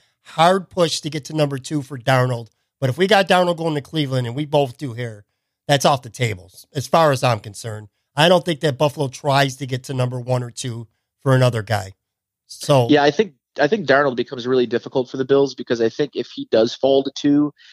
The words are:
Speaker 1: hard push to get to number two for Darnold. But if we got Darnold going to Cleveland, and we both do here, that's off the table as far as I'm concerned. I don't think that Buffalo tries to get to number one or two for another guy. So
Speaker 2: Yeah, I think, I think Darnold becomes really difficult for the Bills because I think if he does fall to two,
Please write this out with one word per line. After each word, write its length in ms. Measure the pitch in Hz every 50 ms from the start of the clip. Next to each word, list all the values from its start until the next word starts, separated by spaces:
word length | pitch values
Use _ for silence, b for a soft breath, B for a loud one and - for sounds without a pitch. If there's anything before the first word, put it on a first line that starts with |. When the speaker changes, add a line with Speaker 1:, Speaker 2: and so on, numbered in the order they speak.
| _ _ _ _ _
Speaker 1:
hard 480 | - - 156 160 175 190 196 175 -
push 300 | - 185 170 156 - -
to 100 | - 156
get 140 | 147 156 -
to 80 | - 156
number 240 | 156 147 143 139 131
two 240 | 131 - 156 147 131
for 160 | - 147 123
Darnold. 500 | 110 135 131 127 127 127 123 117 117 - _ _ _ _ _ -
But 80 | 135 127
if 60 | 117
we 100 | 160 190
got 220 | 190 214 196 196 -
Darnold 300 | 185 180 180 175 170 160
going 160 | 165 165 151
to 60 | 147
Cleveland, 460 | 135 - - 160 147 131 131 127 123
and 100 | 117 120
we 100 | 143 156
both 320 | 139 156 147 143 127 123 -
do 140 | 156 127 110
here, 300 | 120 123 117 107 104 - _ _ _ _ _ _ _ _ -
that's 160 | 147 139 -
off 180 | 170 147 131 -
the 80 | 117
table 400 | - - 123 113 98 87 87 95 _ - - _ -
as 120 | 147 123
far 260 | - - 165 165 151 139
as 100 | 127 139
I'm 180 | 123 117 104
concerned. 480 | - 110 101 - - 117 107 107 107 - _ _ _ _ -
I 140 | 143 156 175
don't 160 | 185 175 175
think 160 | 180 165 135
that 180 | 156 151 131 123
Buffalo 300 | 156 139 - 160 143 127
tries 480 | 131 - - 147 135 139 139 139 131
to 100 | - 143
get 180 | 123 131 127 -
to 100 | - 135
number 260 | 127 127 123 127 127
one 220 | 120 123 127 123 123
or 80 | 117
two 380 | - - - 127 113 117 117 - _ _ _ _ _ _
for 140 | - 139 131
another 280 | 127 127 123 113 113 101
guy. 320 | 110 110 101 95 98 - _ _ _ _ _ _ _ _ _ _
So 420 | - - - - - 147 131 120 117
Speaker 2:
Yeah, 120 | 147 147 143
I 80 | 151
think, 240 | 147 - 220 180 - _ _ _ _ -
I 80 | 143 147
think 180 | 226 214 160
Darnold 300 | 131 135 139 147 139 123
becomes 300 | 123 120 - 139 123 113
really 200 | 123 131 127 123
difficult 440 | 113 120 117 - 131 - 135 123 -
for 80 | - 131
the 60 | 131
Bills 300 | 131 139 139 139 131 127
because 260 | - 123 - 127 113
I 80 | 113 113
think 240 | - - 147 127 -
if 140 | - 120 - -
he 140 | - 139 -
does 240 | - 110 113 120 -
fall 300 | - - 135 135 139 135
to 80 | 139 -
two, 380 | - - 143 143 147 147 147 - b b b